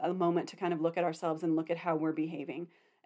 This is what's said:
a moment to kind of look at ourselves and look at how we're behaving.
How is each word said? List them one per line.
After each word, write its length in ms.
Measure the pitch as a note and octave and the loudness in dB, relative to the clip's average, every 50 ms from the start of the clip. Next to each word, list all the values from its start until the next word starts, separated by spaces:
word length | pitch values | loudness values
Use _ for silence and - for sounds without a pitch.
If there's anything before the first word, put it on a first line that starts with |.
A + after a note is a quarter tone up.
| - | 0
a 100 | E3+ F3+ | 0 2
moment 340 | F#3 F3 E3+ F3 E3+ - - | 2 2 4 4 2 0 -2
to 80 | - | -6
kind 160 | - F#3+ F3 | -4 -2 -2
of 80 | E3+ D3+ | 0 2
look 160 | D#3+ E3 E3+ | 0 0 2
at 80 | F#3 F3 | 2 0
ourselves 380 | E3 D#3+ - F#3 E3 D#3 D#3+ F3 | 0 0 -2 -2 -2 -2 0 2
and 100 | E3 D#3+ | 2 2
look 160 | D#3+ D#3+ D#3+ | 2 2 0
at 80 | E3+ E3 | -4 -2
how 160 | E3+ F3 D#3+ | 0 0 0
we're 180 | D3+ D#3+ D#3+ | 2 0 0
behaving. 540 | D#3 D#3+ D#3 E3 E3+ - C#3 D#3 B2 D#3 F3 E3+ - _ _ _ _ _ _ | 0 -2 -2 -4 -4 -6 -8 -8 -8 -8 -10 -10 -12 _ _ _ _ _ _